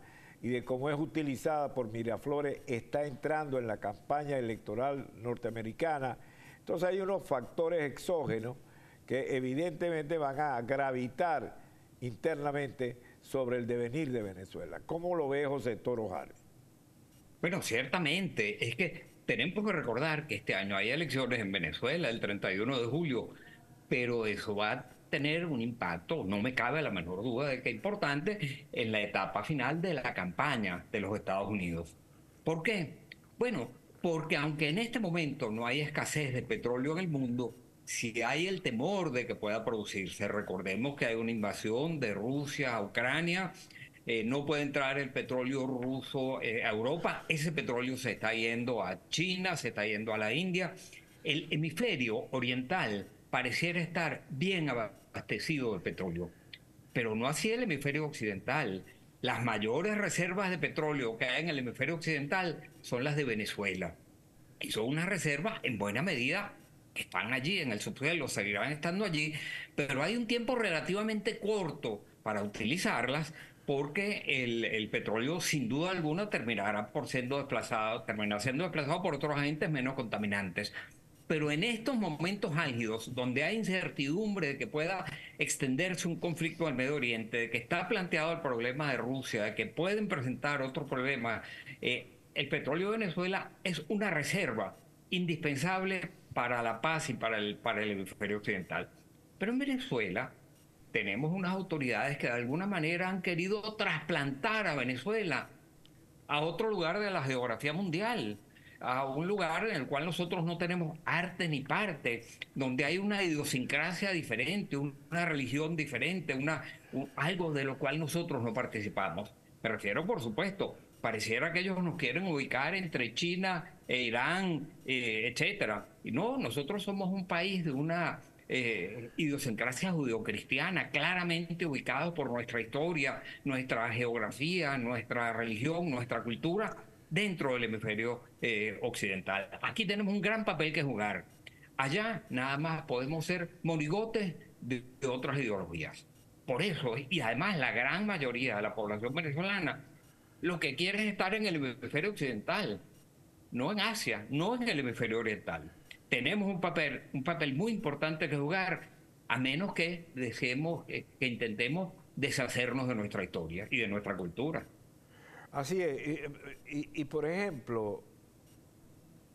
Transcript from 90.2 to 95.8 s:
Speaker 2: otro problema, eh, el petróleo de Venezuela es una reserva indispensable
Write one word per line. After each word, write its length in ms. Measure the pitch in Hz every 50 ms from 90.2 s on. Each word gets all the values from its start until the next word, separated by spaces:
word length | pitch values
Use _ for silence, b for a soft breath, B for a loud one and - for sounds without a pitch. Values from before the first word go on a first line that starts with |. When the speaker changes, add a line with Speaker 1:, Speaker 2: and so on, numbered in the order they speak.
| 123 127 123 120 - 147 147 139
Speaker 2:
otro 240 | 131 131 131 160 147
problema, 560 | 139 147 127 123 135 139 127 117 117 110 107 B B B B B B 139 B
eh, 260 | - 123 123 120 - - - - - - -
el 140 | 143 147 139
petróleo 420 | 156 147 - 127 139 170 185 202
de 60 | 220 226
Venezuela 540 | 220 185 151 180 180 185 196 185 - - - - -
es 220 | 190 175 - - -
una 240 | 220 202 220 202
reserva 640 | 170 151 143 - - 190 190 135 113 107 101 92 - - - - - - - -
indispensable 1000 | - 180 180 165 165 - - 151 143 131 135 180 190 185